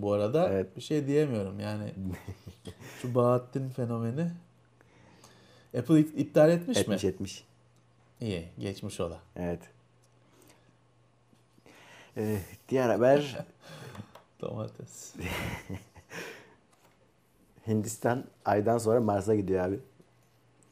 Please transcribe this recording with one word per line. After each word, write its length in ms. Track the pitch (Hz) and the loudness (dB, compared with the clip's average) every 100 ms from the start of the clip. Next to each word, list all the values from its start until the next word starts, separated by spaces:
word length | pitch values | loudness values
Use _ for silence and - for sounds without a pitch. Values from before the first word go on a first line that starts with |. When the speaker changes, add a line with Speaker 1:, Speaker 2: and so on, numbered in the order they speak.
Speaker 1:
bu 100 | 101 | 0
arada. 360 | 104 104 147 185 | 2 2 2 2
Speaker 2:
Evet. 280 | - 95 - | 2 0 -6
Speaker 1:
Bir 60 | |
şey 240 | - 151 135 | -4 -2 2
diyemiyorum 540 | 143 151 110 98 98 | 2 2 0 -4 -6
yani. 320 | 104 107 107 - 95 92 - - - | -6 -6 -8 -8 -8 -8 -10 -16 -18
Speaker 2:
<laughs> 560 | - - - - - | -18 -18 -18 -18 -10
Speaker 1:
Şu 120 | 127 | -2
Bahattin 540 | 123 120 123 - 135 131 | 4 4 4 0 -6 -6
fenomeni. 600 | 127 117 117 117 135 170 170 - _ _ _ _ - - - - - - - - 123 | -4 -4 -2 -2 -2 -4 -6 -14 _ _ _ _ -20 -20 -20 -20 -20 -20 -20 -8 -4
Apple 220 | - 156 | 4 6
ip-, 180 | 156 - | 6 0
iptal 300 | - 165 156 | 2 6 6
etmiş 260 | 170 170 220 | 6 2 0
mi? 60 | |
Speaker 2:
Etmiş, 220 | - 95 | 2 2
etmiş. 400 | 98 - 95 - - _ _ _ _ _ _ - | 0 -2 -6 -10 -18 _ _ _ _ _ _ -8
Speaker 1:
İyi, 280 | 117 90 85 - | -6 -4 -6 -8
geçmiş 420 | 101 95 104 - | -8 -8 -8 -6
ola. 180 | 87 82 - - | -6 -8 -14 -6
Speaker 2:
Evet. 240 | 87 85 - - _ _ _ _ _ _ - _ _ _ _ _ _ _ _ _ _ _ - - - - - - | -6 -6 -10 -20 _ _ _ _ _ _ -20 _ _ _ _ _ _ _ _ _ _ _ -20 -20 -20 -20 -12 -4
Ee, 220 | 107 104 85 - - | -2 -2 -6 -16 -2
diğer 200 | 131 123 | 2 4
haber. 480 | 104 123 143 143 - - - - - - | 6 6 6 2 -8 -12 -18 -20 -18 -16
Speaker 1:
<laughs> 540 | - - - _ - | -16 -18 -20 _ -10
Domates. 760 | - - - - - - - - | -8 -8 -10 -12 -18 -18 -18 -10
Speaker 2:
<laughs> 60 | 87 - - - - 98 - - - - - - - - _ _ _ _ _ _ _ _ _ - - | -8 -6 -6 -8 -10 -14 -14 -20 -16 -14 -12 -16 -20 -20 _ _ _ _ _ _ _ _ _ -10 -2
Hindistan 580 | 110 107 110 120 123 - _ | 0 -2 -2 0 0 -4 _
aydan 340 | - 104 107 120 | 0 2 4 2
sonra 220 | 107 123 | 4 2
Mars'a 340 | 110 101 98 | 2 0 2
gidiyor 300 | 107 92 92 | 2 2 0
abi. 140 | 92 98 - - _ _ _ _ _ _ _ | 0 -4 -8 -20 _ _ _ _ _ _ _